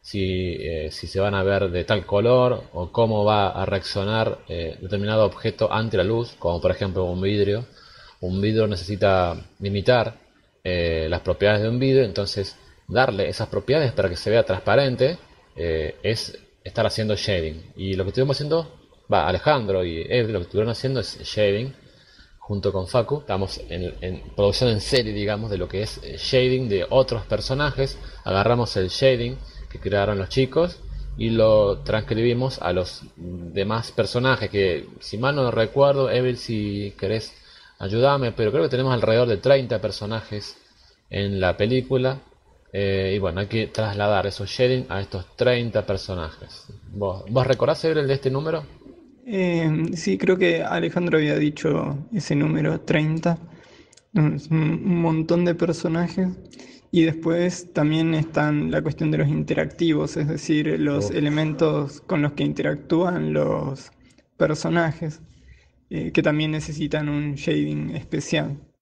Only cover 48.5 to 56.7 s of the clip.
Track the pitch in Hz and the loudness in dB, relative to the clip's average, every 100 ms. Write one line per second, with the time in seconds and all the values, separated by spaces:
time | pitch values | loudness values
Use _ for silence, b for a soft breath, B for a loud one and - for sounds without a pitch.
48.5 | 160 147 - - - - - 262 196 180 | -4 -6 -20 -20 -20 -20 -20 -6 -2 2
49.5 | 170 160 156 165 170 196 190 185 185 180 | 2 2 2 0 -2 -2 2 2 4 4
50.5 | 165 - 175 170 180 175 156 151 151 151 | 2 0 -2 0 0 2 2 4 2 0
51.5 | 147 160 160 160 143 - 214 - 143 151 | 0 -2 0 -2 -6 -4 -6 0 0 2
52.5 | 156 151 160 - 156 156 160 170 165 - | 2 0 -2 0 0 2 0 0 -2 -6
53.5 | B B B B B _ 196 151 147 - | B B B B B _ 2 2 2 0
54.5 | 160 156 165 196 170 165 160 160 175 175 | 2 2 0 0 2 2 0 2 2 2
55.5 | 170 175 165 175 165 175 - 185 180 - | 2 0 0 -2 0 0 0 -2 -2 -14
56.5 | B B | B B